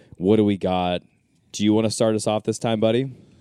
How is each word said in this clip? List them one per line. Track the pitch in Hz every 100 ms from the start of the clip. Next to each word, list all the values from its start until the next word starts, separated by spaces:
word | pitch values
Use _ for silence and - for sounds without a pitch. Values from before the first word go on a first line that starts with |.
| - -
What | 90 110
do |
we | 104 98
got? | 92 90 90 90 - _ _ _ _
Do | -
you | 104
wanna | 107 110
start | - 113
us | 110 110
off | 107
this | - 110
time, | 120 110
buddy? | 110 117 135 123 - _